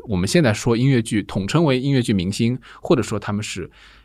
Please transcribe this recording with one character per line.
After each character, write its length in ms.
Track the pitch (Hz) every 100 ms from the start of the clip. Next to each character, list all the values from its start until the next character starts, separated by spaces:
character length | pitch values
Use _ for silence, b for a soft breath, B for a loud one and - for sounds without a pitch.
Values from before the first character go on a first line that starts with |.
| -
我 80 | 92
们 100 | 95
现 160 | 175
在 120 | 135
说 200 | 104 123
音 120 | 113 135
乐 160 | 127
剧， 200 | 113 107
统 220 | - 104 98
称 200 | 151 160
为 120 | 127
音 140 | 139
乐 80 | 135
剧 140 | 120
明 180 | 101 90
星， 260 | 104 117 127 B B
或 160 | - 151
者 60 |
说 160 | 98 107
他 120 | -
们 120 | 101
是 280 | 104 95 - b b b